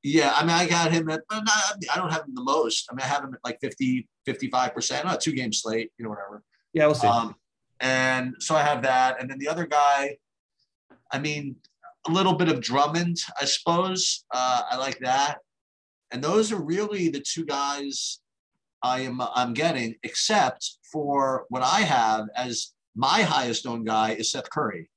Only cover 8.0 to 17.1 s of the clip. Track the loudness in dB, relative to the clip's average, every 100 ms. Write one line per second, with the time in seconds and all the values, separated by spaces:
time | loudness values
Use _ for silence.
8 | 2 0 -2 -6 0 2 2 2 2 4
9 | 4 2 -8 -6 -4 -4 0 4 4 4
10 | 0 -6 _ _ _ _ _ _ _ -20
11 | _ -4 -4 -4 -6 -10 _ _ -20 _
12 | 0 4 4 4 2 2 0 2 2 2
13 | -2 -2 -6 -4 -2 -2 0 0 0 0
14 | -2 -2 _ -2 2 0 0 -2 -4 -4
15 | 0 2 2 -2 _ _ _ _ _ _
16 | _ -6 2 2 2 -2 -2 -2 -2 0
17 | -2